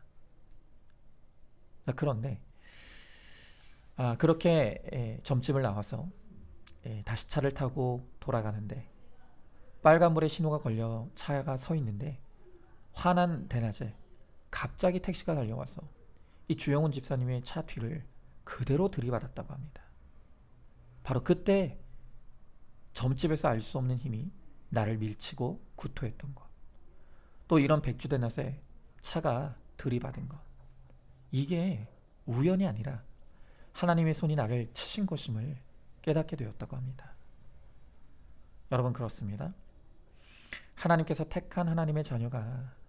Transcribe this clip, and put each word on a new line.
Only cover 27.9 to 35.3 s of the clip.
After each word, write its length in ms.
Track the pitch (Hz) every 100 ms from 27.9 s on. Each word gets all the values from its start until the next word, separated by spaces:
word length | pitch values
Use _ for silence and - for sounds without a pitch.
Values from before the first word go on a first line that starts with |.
| 120 131 139 117 - - 139 - - - -
차가 540 | - 170 151 120 147 - - -
들이받은 520 | 131 123 135 131 131
것, 120 | 147 - - - - - - - - -
이게 560 | 135 143 170 190 120 110 - - - -
우연이 400 | 120 160 190 190
아니라 380 | 110 123 127 - - - - - - -
하나님의 420 | - 175 165 160
손이 200 | 151 156
나를 380 | 151 113 123 110
치신 320 | - - -
것임을 560 | 196 147 -